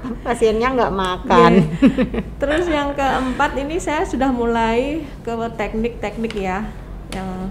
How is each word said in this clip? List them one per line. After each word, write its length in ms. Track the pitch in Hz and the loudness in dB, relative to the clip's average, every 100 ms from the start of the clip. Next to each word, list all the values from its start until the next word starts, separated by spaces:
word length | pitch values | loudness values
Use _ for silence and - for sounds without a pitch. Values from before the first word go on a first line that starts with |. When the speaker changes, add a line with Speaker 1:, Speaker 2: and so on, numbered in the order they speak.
| 262 233 | -8 -8
Speaker 1:
pasiennya 480 | 277 240 226 214 247 | -4 2 2 4 2
nggak 220 | 262 196 | 2 2
makan. 560 | 190 185 180 254 180 170 | 0 -2 -2 4 6 8
Speaker 2:
Iya. 140 | 180 156 165 262 - 247 - - - | 8 4 4 4 4 0 -2 -6 -4
Terus 280 | 277 311 349 | -2 0 0
yang 260 | 294 285 | 0 -2
keempat 580 | 285 269 254 254 247 285 254 | 0 0 0 -2 0 0 0
ini 200 | 285 339 | -4 -2
saya 280 | - 302 | -2 -2
sudah 240 | 381 254 269 | -2 0 0
mulai 760 | 247 233 233 226 233 277 320 294 - | 2 0 2 2 0 0 -4 -6 -10
ke 120 | - 233 233 | -8 -4 -4
teknik-teknik 800 | 226 208 220 233 - 208 208 226 | -4 -4 -2 -4 -4 -8 -4 -6
ya, 340 | 214 190 190 214 - - - - | -4 -4 -4 -6 -10 -12 -14 -10
yang 180 | 190 190 185 190 | -8 -6 -6 -8